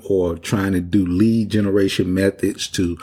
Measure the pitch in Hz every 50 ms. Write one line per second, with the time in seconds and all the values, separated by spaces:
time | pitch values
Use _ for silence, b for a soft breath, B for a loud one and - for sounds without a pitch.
0 | - - 98 95 90 87 85 82 - - - 104 98 98 95 90 87 87 90 104
1 | 95 87 87 90 107 113 113 113 110 98 95 107 101 101 98 101 98 98 - -
2 | 98 90 92 92 98 98 98 - - 98 101 - - - - - 92 87 87 82